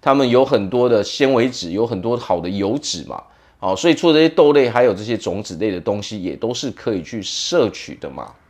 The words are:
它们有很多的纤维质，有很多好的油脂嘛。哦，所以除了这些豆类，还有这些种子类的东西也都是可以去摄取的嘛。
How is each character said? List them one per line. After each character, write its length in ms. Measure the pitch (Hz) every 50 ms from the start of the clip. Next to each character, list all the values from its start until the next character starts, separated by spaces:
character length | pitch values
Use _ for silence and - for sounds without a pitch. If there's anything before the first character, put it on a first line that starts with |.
它 120 | - 147 135
们 160 | 139 139 123
有 140 | 120 127 135
很 260 | 131 139 113 101 95
多 200 | - - 120 123
的 120 | 120 107
纤 320 | 85 - - - 143 135 135
维 160 | 120 110 85
质， 220 | - - - 85
有 160 | 82 98 113 117
很 140 | 117 95
多 160 | 90 113 120 117
好 240 | 117 - 95 87
的 80 | 82 90
油 280 | 98 101 98 98 117 143
脂 280 | 147 - - 87 76
嘛。 180 | 64 60 - - _ _ _ _ _ _ _
哦， 120 | - 92 95
所 160 | 95 - 175
以 60 | 160
除 140 | - - 170
了 40 | 160
这 60 | 151
些 80 | 160 160
豆 240 | 160 - 160 147
类， 180 | 147 143 135 120
还 140 | 113 123 123
有 100 | 127 101
这 80 | 92
些 160 | 107 110 117 107
种 240 | - - 87 98
子 140 | 107 - 92
类 160 | 80 98 110
的 80 | 95 87
东 240 | 85 - 101 104 101
西 180 | - 107 107
也 140 | 87 90 73
都 180 | - - 113 123
是 160 | 120 - 135
可 220 | 104 - - - 110
以 80 | 95
去 220 | 80 - - 110 95
摄 460 | - - - - - 175 175 135 104
取 260 | - - - - -
的 140 | - - 76
嘛。 240 | 65 67 58 - - _ _